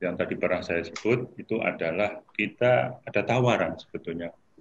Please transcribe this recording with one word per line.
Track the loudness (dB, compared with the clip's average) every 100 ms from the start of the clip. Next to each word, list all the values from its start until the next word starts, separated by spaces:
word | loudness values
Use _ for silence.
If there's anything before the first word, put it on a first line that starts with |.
yang | -4 -2
tadi | -4
pernah | -2 0 0
saya | 0 -2
sebut, | -4 -2 0 0 -2 -10
itu | -4 -2
adalah | 0 -2 -2 0 0 -2 -8
kita | -4 -4 2 4 4 2 -4
ada | -4 0
tawaran | 2 4 4 4 0 -4
sebetulnya. | -10 -10 -8 -6 -8 -10 _ -20